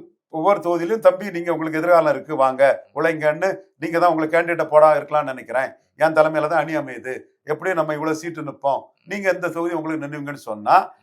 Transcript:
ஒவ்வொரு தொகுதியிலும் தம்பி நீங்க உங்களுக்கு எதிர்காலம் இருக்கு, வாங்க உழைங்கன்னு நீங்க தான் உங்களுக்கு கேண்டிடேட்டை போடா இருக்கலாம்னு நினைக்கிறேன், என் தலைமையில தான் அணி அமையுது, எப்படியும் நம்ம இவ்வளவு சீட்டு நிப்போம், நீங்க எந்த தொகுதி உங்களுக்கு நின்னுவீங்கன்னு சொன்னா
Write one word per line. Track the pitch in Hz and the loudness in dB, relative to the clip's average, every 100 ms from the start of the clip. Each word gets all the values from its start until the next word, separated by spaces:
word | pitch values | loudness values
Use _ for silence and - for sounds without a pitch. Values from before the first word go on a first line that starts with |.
| - _ _ | -14 _ _
ஒவ்வொரு | 160 175 202 | -2 0 0
தொகுதியிலும் | 170 170 170 226 190 | 0 -2 -2 2 2
தம்பி | 185 202 | 2 -2
நீங்க | 170 175 | -6 -4
உங்களுக்கு | 156 160 156 | -2 -2 -2
எதிர்காலம் | 165 170 156 | 4 4 4
இருக்கு, | 135 131 143 | 0 -2 0
வாங்க | 131 127 139 - - 139 | 0 4 2 2 -4 -2
உழைங்கன்னு | 165 156 151 156 190 180 - - | -2 0 0 0 -2 -4 -10 -12
நீங்க | 165 170 | -4 2
தான் | 175 | 2
உங்களுக்கு | 160 156 165 | 2 0 0
கேண்டிடேட்டை | 170 165 151 | 0 -2 2
போடா | 151 156 151 | 6 6 6
இருக்கலாம்னு | 139 151 139 | 0 -4 -4
நினைக்கிறேன், | 127 110 120 131 - _ - | -8 -6 -4 -4 -6 _ -2
என் | 156 | 2
தலைமையில | 156 156 156 151 | 4 2 2 0
தான் | 165 | 0
அணி | 151 156 | -2 -4
அமையுது, | 135 120 120 120 - _ | -6 -10 -10 -10 -12 _
எப்படியும் | 139 151 175 170 | -8 -6 -2 -2
நம்ம | 151 | -2
இவ்வளவு | 151 156 156 | -2 -4 -4
சீட்டு | 170 160 | -6 -10
நிப்போம், | 143 - 139 127 - _ - | -10 -6 -4 -4 -6 _ -10
நீங்க | 202 190 | -4 -2
எந்த | 180 175 | -2 -2
தொகுதி | 160 170 | -4 -4
உங்களுக்கு | 165 160 156 | -4 -6 -6
நின்னுவீங்கன்னு | 143 147 143 143 - | -8 -10 -10 -12 -10
சொன்னா | 107 107 175 - - | -6 2 4 2 -8